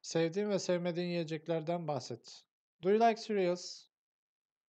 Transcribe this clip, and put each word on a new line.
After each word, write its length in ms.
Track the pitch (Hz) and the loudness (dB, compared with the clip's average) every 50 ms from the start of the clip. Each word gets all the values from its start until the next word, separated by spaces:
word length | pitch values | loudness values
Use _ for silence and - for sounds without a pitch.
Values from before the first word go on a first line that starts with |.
Sevdiğin 480 | - - - 165 165 165 160 202 208 208 | -12 -2 0 2 2 2 2 0 0 0
ve 100 | 202 180 | 0 0
sevmediğin 500 | - - 180 175 175 175 165 170 180 175 | 2 0 0 0 0 -2 -2 -2 -2 -2
yiyeceklerden 760 | 175 170 165 151 160 151 160 170 165 160 156 156 170 175 170 | -2 -2 -2 -2 -6 -8 -4 -2 -2 -2 0 -2 -2 -2 -2
bahset. 580 | 151 147 127 - - 120 117 _ - - - _ _ _ _ _ _ _ _ - | -4 -4 -4 -4 -6 -10 -10 _ -20 -20 -20 _ _ _ _ _ _ _ _ 2
Do 60 | 185 | 4
you 100 | 208 220 | 6 6
like 220 | 226 233 220 220 | 6 4 4 2
cereals? 680 | - - 214 202 185 175 180 180 - - - - - _ _ _ _ _ _ _ _ _ _ _ _ _ _ _ _ | -4 -2 0 2 2 2 0 -2 -4 -12 -14 -16 -20 _ _ _ _ _ _ _ _ _ _ _ _ _ _ _ _